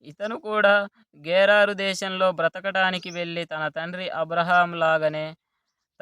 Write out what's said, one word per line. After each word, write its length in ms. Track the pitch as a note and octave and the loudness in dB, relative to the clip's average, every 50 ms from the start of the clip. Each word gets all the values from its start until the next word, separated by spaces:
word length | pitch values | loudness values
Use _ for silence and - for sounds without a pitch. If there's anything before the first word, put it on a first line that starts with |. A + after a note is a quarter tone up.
ఇతను 380 | _ D3 D3+ _ G3+ G#3+ A#3 - | _ -20 -14 _ -10 -10 -10 -10
కూడా 480 | - G#3+ G#3+ G#3+ G#3 G3+ G3+ G3+ G3+ G3+ _ _ _ _ _ | -8 -4 0 2 4 4 4 4 2 -4 _ _ _ _ _
గేరారు 560 | D3 D3 D#3+ F3 F#3+ G3 G3 G#3 G#3 G3+ G3+ G#3 | -14 -6 0 2 4 6 6 6 6 4 4 0
దేశంలో 580 | F#3+ G3 G3 F#3 F3 G3 F#3+ F#3 F#3 F#3 F#3 | -4 -4 -4 -4 -4 -6 -6 -2 0 0 0
బ్రతకడానికి 800 | F3+ D#3+ E3 E3 _ F#3 F#3+ G3 F#3+ F#3+ F#3 F#3 F#3 F3+ - F#3 | 2 0 -2 -2 _ -4 -8 -4 0 0 0 0 -2 -4 -8 -10
వెళ్ళి, 360 | E3+ F3 F3 E3+ E3+ E3+ E3+ | -8 -8 -8 -6 -6 -8 -8
తన 220 | _ D#3+ D#3 D#3 | _ -6 -6 -6
తండ్రి 420 | D3+ _ E3 D#3+ E3+ F3+ F3+ F#3 F3 | -6 _ -6 -8 -8 -10 -10 -10 -8
అబ్రహాం 720 | - D#3+ D#3+ D#3+ E3 F3 E3+ F3 F3+ F3+ F3 F3 E3+ E3 | -6 -6 -6 -2 -2 -2 0 2 4 2 2 2 0 0
లాగానే 560 | E3 D#3+ D#3+ D#3+ D#3 D3+ D#3 D#3 D#3 D#3 D#3+ _ _ _ _ _ _ _ _ _ _ _ _ _ | 0 2 2 2 0 -2 -2 -4 -10 -10 -12 _ _ _ _ _ _ _ _ _ _ _ _ _